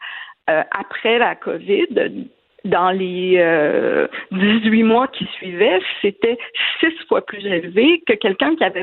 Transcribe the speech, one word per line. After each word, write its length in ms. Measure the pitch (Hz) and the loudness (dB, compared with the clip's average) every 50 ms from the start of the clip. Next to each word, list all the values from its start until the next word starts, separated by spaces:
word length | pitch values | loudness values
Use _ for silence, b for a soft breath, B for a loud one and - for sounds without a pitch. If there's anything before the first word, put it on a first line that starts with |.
| B B B B B B B _ - - | B B B B B B B _ -2 0
euh, 140 | 160 160 - - | 0 0 0 -2
après 480 | - 196 196 - - - - 226 233 240 | -4 -6 -6 -6 -10 -4 0 0 2 2
la 160 | 240 180 160 | 2 0 0
covid, 520 | - - - - - 175 185 202 - 349 339 240 - - - 98 101 - - _ _ _ _ _ - - | -4 -8 -8 -8 -6 -2 0 2 2 2 0 0 0 0 0 -4 -10 -14 -14 _ _ _ _ _ -10 -4
dans 240 | 190 196 175 180 185 | -2 0 2 2 2
les, 460 | 190 190 185 180 180 180 185 185 180 | 0 0 -2 -4 -4 -4 0 2 4
euh, 680 | 180 170 165 165 151 151 143 - - - - - 76 73 - B B B B | 4 4 4 4 2 2 2 2 0 0 0 0 0 0 -2 B B B B
dix-huit 520 | 190 185 196 208 220 226 214 220 220 226 226 | -2 0 2 2 2 2 2 2 4 4 4
mois 240 | 220 226 240 262 | 4 4 4 2
qui 180 | 262 - - 190 - - | 0 -4 -10 -12 -12 -12
suivaient, 420 | - 180 185 175 175 208 277 359 370 - - - - | -14 -14 -10 0 2 2 2 2 0 -2 -4 -8 -2
c'était 360 | - 202 202 - - 233 240 233 B B B - - - - - | -2 -2 0 0 -2 -2 -2 -4 B B B -4 -4 -4 -2 0
six 120 | 320 330 320 - - | 0 -2 -2 -4 -4
fois 160 | - - 190 - | -2 -2 -2 -2
plus 220 | - - 202 202 | -4 -14 -10 -6
élevé 580 | 202 185 170 175 175 180 208 247 311 349 330 - | -4 -4 -4 -4 0 2 4 4 4 4 2 2
que 80 | - 220 | 0 -2
quelqu'un 420 | 214 - 196 190 - - 294 320 | 0 0 -2 -2 0 0 -2 0
qui 80 | 320 202 | 0 0
avait 180 | 190 190 180 | -2 -2 -6